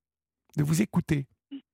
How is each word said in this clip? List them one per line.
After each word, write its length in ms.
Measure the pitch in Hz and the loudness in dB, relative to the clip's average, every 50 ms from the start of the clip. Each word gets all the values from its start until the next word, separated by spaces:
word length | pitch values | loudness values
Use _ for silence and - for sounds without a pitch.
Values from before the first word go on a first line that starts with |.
| _ _ _ _ _ _ _ _ _ _ - | _ _ _ _ _ _ _ _ _ _ -4
De 80 | 147 147 | -2 0
vous 180 | 147 160 156 208 | 0 2 0 0
écouter. 420 | - - 175 160 - 160 143 139 - _ _ _ - 277 277 - _ | 0 0 -2 0 0 -2 -2 -2 -6 _ _ _ -16 -16 -16 -16 _